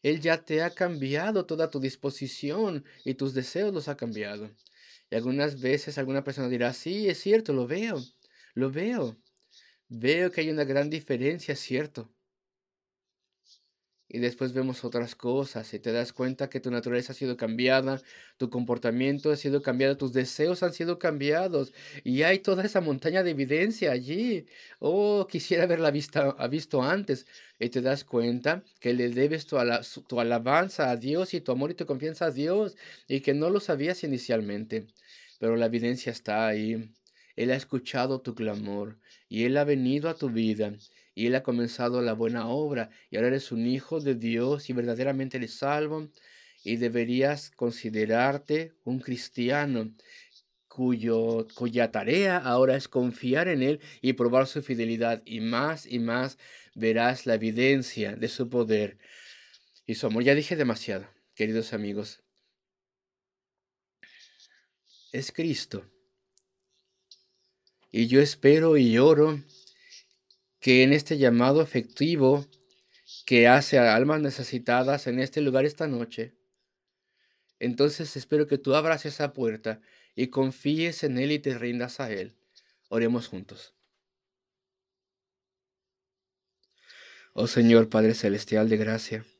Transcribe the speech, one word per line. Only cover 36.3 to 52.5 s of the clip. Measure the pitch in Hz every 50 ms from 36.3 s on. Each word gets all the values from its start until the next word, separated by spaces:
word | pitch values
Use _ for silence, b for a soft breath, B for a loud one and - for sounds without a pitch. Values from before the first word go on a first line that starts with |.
| 104 107 113 110
ahí. | 107 107 107 110 113 110 113 110 _ _ _ b b b b b b
Él | - 113 123
ha | 143 139
escuchado | 139 _ - 127 - - - 135 120 131 135 131
tu | 131 127 113
clamor | 113 113 107 104 104 104 104 101 101 104 107 110 _ b b b b b b
y | - 110 113
Él | 123 131 143
ha | 147
venido | 147 147 135 127 127 135 147 147 165
a | 165
tu | 165 151 131
vida | 113 113 113 110 107 104 107 104 104 107 - b b b b b b
y | 92 110
Él | 117 127
ha | 131
comenzado | 131 - 120 120 120 117 117 - 123 120 123 123 120
la | 117 110
buena | 110 113 113 120 120 113 113
obra | 120 143 151 147 143 123 113 - b b b b
y | -
ahora | 104 113 123
eres | 131 131 135 -
un | 123 113 113
hijo | 120 127 135 - - 165 160
de | 147 139 131
Dios | 113 113 117 113 117 120 131 147 147 143 -
y | 127
verdaderamente | 123 120 120 117 117 131 139 135 135 135 131 - 131
eres | 120 110 -
salvo | - - 139 147 151 151 151 156 156 156 151 b b b b b b b b b b b
y | 98 117
deberías | 117 120 120 113 123 117 117 123 127 131 139 147 143 - -
considerarte | _ _ 123 120 117 - - 113 107 110 107 107 110 117 123 139 139 143 143 - 151 156 160 160 _ _ _
un | - 127 131
cristiano | 127 - 127 120 - - _ - 120 120 135 147 147 143 131 117 110 110 110 B B B B B B B B B B _ _ _ _ _
cuyo, | - - 127 127 123 113 107 117 113 113 113 117 117 113 110 110 -
cuya | - 123 120 117 123 117 113
tarea | - 110 98 110 139 180 202 190 180 180
ahora | 131 131